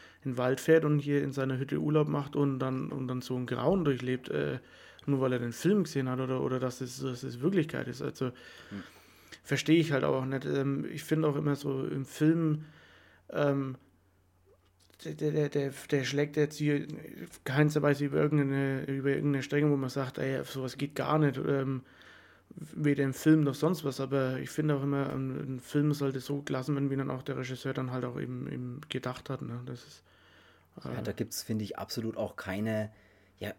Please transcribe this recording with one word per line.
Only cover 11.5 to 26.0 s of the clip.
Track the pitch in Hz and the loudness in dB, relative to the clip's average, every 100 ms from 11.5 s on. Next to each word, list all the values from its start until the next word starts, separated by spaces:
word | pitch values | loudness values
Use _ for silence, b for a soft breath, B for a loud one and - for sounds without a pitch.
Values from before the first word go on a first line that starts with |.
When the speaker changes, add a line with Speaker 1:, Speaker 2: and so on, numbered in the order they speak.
| 139 | 0
Speaker 1:
so | 143 135 - | -2 -2 -2
im | 139 131 | -4 -6
Film, | - 151 165 160 151 B B B B B B - | 2 4 6 4 0 B B B B B B -6
ähm, | - 143 139 135 131 _ _ _ _ _ _ _ _ _ _ _ - 160 | 0 2 2 -2 -8 _ _ _ _ _ _ _ _ _ _ _ -14 -10
der, | |
der, | 156 151 | -2 0
der, | 151 147 | 2 2
der, | 143 139 131 - | 0 -2 -4 -2
der | 143 | 0
schlägt | 123 143 147 151 | 2 0 0 2
jetzt | 147 - | 0 2
hier | 151 143 | 2 2
in | 147 151 - - - - - | -2 -10 -12 -14 -14 -10 0
keinster | 135 151 151 | 4 4 6
Weise | 147 139 | 4 4
über | 143 147 | 2 2
irgendeine, | 151 151 139 135 139 135 135 | 4 4 2 2 0 -2 -2
über | 135 139 | -2 0
irgendeine | 143 147 139 | 2 2 0
Stränge, | - 147 151 | 0 2 4
wo | 139 | 2
man | 131 | 0
sagt, | 139 131 - | -2 -4 -2
„Ey, | 135 135 | -2 -2
sowas | 135 135 131 - | -4 -6 -6 -4
geht | 143 - | -6 -2
gar | 135 156 | 2 4
nicht“, | 147 123 - | 4 2 0
ähm, | 139 135 131 B B B B B B B - 156 - | 0 0 -4 B B B B B B B -16 -12 0
weder | 147 143 139 | 2 2 0
im | |
Film | 131 156 156 147 | 4 8 8 6
noch | - | 2
sonst | 160 156 147 | 0 0 -4
was, | 127 | -4
aber | 131 139 131 131 | -2 0 0 -2
ich | 135 | -6
finde | - 151 143 | -2 0 0
auch | |
immer, | 139 139 139 | 0 0 -2
ein, | 135 135 143 139 127 | -4 -4 -6 -6 -8
ein | |
Film | - 147 151 | -2 2 2
sollte | 143 | 2